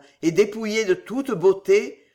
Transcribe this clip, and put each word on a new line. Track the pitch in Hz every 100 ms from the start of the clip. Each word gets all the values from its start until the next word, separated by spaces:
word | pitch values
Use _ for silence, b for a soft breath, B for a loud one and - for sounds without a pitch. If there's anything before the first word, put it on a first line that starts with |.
| b b
est | 165
dépouillée | 165 208 220 214 220 208
de | 180
toute | - 240 269
beauté, | 202 185 190 - 202 240 b b